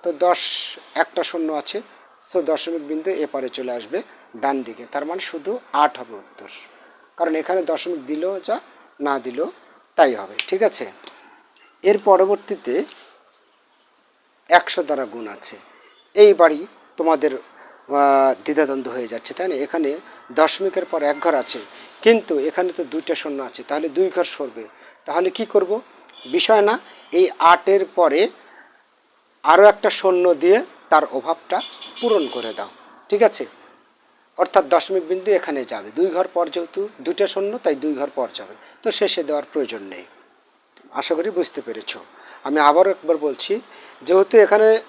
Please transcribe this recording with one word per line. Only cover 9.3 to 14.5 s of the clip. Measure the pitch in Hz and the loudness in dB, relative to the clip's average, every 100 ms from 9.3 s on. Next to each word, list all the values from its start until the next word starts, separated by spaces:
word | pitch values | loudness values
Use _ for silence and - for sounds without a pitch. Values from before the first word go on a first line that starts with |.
| 123 175 - _ _ _ - | -6 -8 -8 _ _ _ 2
তাই | 147 | 2
হবে। | 110 98 107 - | 2 -8 -10 -6
ঠিক | 190 | 0
আছে, | 214 - 104 - - - - _ _ _ _ _ | 0 -2 -12 -14 -20 -20 -20 _ _ _ _ _
এর | 185 208 | 2 2
পরবর্তীতে | 208 185 190 202 - 202 - 147 302 - - _ _ _ _ _ _ _ _ _ _ _ _ _ | 4 4 4 0 -4 -10 -4 -6 -6 -14 -20 _ _ _ _ _ _ _ _ _ _ _ _ _
একশো | _ | _